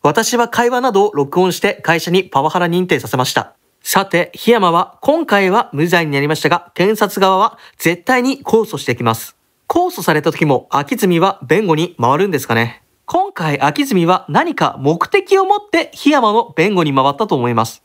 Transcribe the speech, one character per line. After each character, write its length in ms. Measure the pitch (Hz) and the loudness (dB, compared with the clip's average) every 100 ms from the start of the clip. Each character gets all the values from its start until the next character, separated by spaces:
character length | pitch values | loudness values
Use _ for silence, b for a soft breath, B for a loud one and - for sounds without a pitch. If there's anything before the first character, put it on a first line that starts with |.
私 360 | 226 226 220 240 | 0 0 0 -2
は 100 | 233 | -2
会 220 | 233 240 | 0 0
話 100 | 254 | 0
な 120 | 254 | 0
ど 160 | 196 208 | 2 0
を 20 | |
録 260 | 147 139 180 | 0 -2 0
音 100 | 185 | 0
し 80 | 175 | 0
て 140 | 202 - | -4 -4
会 180 | - 165 | -2 -2
社 100 | 170 | 0
に 140 | 180 | -2
パ 160 | 185 135 | 0 0
ワ 80 | 151 | 0
ハ 120 | 180 | 0
ラ 100 | 175 | -2
認 160 | 175 180 | -2 0
定 140 | 147 | -2
さ 60 | 117 | -2
せ 120 | 127 | -4
ま 80 | 127 | -2
し 80 | |
た。 180 | - - _ _ _ | -2 -6 _ _ _
さ 240 | - 190 190 | -2 -2 0
て、 260 | 175 170 | -2 -2
檜 180 | - - | -4 2
山 200 | 233 180 | 4 4
は 240 | 170 - - | 2 -2 -4
今 240 | - 311 294 | 0 0 0
回 240 | 202 185 | 0 2
は 180 | 208 - | 0 -2
無 120 | 139 170 | -2 0
罪 180 | 175 160 | 0 0
に 60 | |
な 60 | 139 | -2
り 80 | 147 | -2
ま 100 | 156 | -2
し 40 | |
た 80 | 156 | 0
が、 240 | 170 - | -2 -4
検 260 | - 208 214 | -2 0 2
察 220 | 208 196 | -2 2
側 160 | 190 190 | 2 2
は 220 | 220 B B _ | 0 B B _
絶 280 | 160 170 | -4 -2
対 180 | - 254 | 0 0
に 200 | 247 269 | 0 -4
控 240 | - 220 220 | 0 2 2
訴 120 | 147 | -6
し 80 | - | -6
て 100 | 120 | -2
き 60 | |
ま 120 | 117 | -2
す。 220 | 113 - _ _ _ _ | -2 -8 _ _ _ _
控 260 | 339 359 | 0 0
訴 80 | 262 | -2
さ 120 | 180 | -2
れ 80 | 151 | 0
た 100 | 156 | 0
時 140 | 156 156 | 0 0
も 220 | 127 - | 0 0
秋 260 | 139 147 240 | -4 -4 -2
住 240 | 190 170 | 0 2
は 180 | 190 - | 0 -2
弁 240 | 123 165 208 | -2 0 2
護 100 | 156 | 0
に 200 | 175 - | -2 -2
回 160 | 120 147 | 0 2
る 120 | 196 | 0
ん 20 | |
で 80 | 151 | -2
す 100 | - | -2
か 60 | |
ね。 280 | 113 117 - _ _ | -2 -2 -6 _ _
今 260 | - 339 392 | -4 -2 -2
回 300 | - 156 165 | -4 -4 0
秋 240 | 139 151 | -2 0
住 220 | 277 190 170 | 0 2 2
は 180 | 185 - | 0 0
何 240 | 156 339 | -2 0
か 220 | - 156 - | -2 -2 0
目 280 | 135 - - | -2 0 0
的 300 | 415 381 392 | -2 2 2
を 80 | |
持 140 | 381 415 | 2 -2
っ 20 | 415 | 0
て 200 | 339 302 | -2 -2
檜 180 | - 277 | -2 2
山 200 | 294 220 | 2 2
の 220 | 214 240 - | 0 -2 0
弁 180 | 180 | 0
護 80 | 190 | 2
に 120 | 156 | 0
回 100 | 135 135 | 2 0
っ 60 | 139 | 0
た 100 | 208 | -2
と 80 | |
思 120 | 147 120 | 0 0
い 20 | |
ま 140 | 113 113 | -2 -4
す。 160 | - | -6